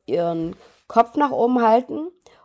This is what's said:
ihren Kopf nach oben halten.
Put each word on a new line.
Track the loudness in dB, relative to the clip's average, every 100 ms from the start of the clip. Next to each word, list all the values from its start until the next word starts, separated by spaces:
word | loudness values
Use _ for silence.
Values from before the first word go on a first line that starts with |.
ihren | -6 -2 -2 -4 -6 -10 -20 _ -2
Kopf | 0 0 0
nach | 0
oben | 0 0 2
halten. | 4 2 0 -8 -10 -14 _ _